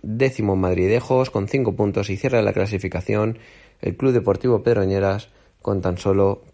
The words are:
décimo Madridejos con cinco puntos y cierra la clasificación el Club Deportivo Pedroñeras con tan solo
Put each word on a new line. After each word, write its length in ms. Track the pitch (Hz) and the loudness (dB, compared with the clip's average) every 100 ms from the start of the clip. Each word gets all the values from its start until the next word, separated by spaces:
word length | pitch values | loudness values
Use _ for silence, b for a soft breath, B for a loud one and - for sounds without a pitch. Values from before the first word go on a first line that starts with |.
décimo 540 | 101 113 135 - 104 95 | -8 -2 0 0 0 0
Madridejos 760 | 92 90 92 117 - 131 127 | 2 2 2 2 2 0 0
con 180 | 104 98 | -2 -2
cinco 280 | 135 113 92 | -2 -2 0
puntos 340 | 104 95 101 | 0 -2 -4
y 60 | 95 | -4
cierra 260 | 131 123 | 0 2
la 100 | 104 | 2
clasificación 840 | 98 98 101 95 90 - 107 110 113 b b b b | 0 -2 -4 -4 -6 -2 0 -2 -4 b b b b
el 160 | - - | -6 0
Club 160 | 131 | 2
Deportivo 500 | 120 101 98 127 110 | 2 2 0 2 0
Pedroñeras 640 | 120 110 95 98 98 101 - _ _ _ | 2 2 2 2 0 -2 -6 _ _ _
con 220 | - 98 | -4 -2
tan 160 | 92 90 | -2 -2
solo 440 | 101 95 98 98 - | 0 2 2 0 -8